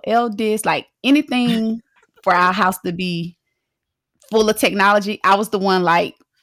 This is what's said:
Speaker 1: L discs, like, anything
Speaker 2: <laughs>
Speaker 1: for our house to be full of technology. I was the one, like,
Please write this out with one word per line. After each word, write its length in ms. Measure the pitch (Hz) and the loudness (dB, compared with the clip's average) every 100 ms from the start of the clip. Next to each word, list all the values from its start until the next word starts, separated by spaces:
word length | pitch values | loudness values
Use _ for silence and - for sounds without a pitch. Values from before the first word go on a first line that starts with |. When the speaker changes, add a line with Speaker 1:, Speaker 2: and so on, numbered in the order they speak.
| - | -2
Speaker 1:
L 240 | 226 240 | -2 -2
discs, 360 | 208 220 214 185 | -2 -2 -2 -2
like, 220 | 151 - _ | -4 -6 _
anything 800 | 240 285 294 247 240 226 220 226 - _ | 0 2 2 -2 0 0 -2 -6 -10 _
Speaker 2:
<laughs> 220 | _ _ | _ _
Speaker 1:
for 100 | - | 0
our 200 | 180 180 | 2 2
house 240 | 185 185 190 180 | 2 0 -2 -6
to 60 | |
be 440 | 175 185 170 170 - _ _ _ _ _ _ _ _ _ | -4 -4 -4 -8 -12 _ _ _ _ _ _ _ _ _
full 160 | 220 220 | 0 0
of 80 | 214 | 0
technology. 600 | 226 190 196 208 196 214 | 0 2 2 2 0 -2
I 120 | 185 196 | 2 2
was 140 | 220 | 0
the 100 | 202 | -2
one, 240 | 190 185 | 0 0
like, 320 | 175 170 - - _ _ | 2 0 -2 -8 _ _